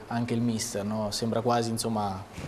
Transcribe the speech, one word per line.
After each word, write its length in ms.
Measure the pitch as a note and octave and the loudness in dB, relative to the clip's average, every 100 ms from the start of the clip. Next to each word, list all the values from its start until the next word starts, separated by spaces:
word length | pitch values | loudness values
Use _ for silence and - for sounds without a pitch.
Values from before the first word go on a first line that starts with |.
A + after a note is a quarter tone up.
| - | -4
anche 260 | A#2+ A#2+ | -2 0
il 80 | A#2 | 2
mister, 440 | A#2+ A2 - G#2 | 2 0 -2 -2
no? 260 | G2+ A2 G#2 | -2 0 -2
Sembra 300 | - A2+ A2 | 0 0 2
quasi, 260 | A2+ A#2+ A2+ | 4 4 2
insomma, 560 | A2+ A#2 A2 G2+ F#2+ F#2+ - | 0 0 0 0 -2 -8 -10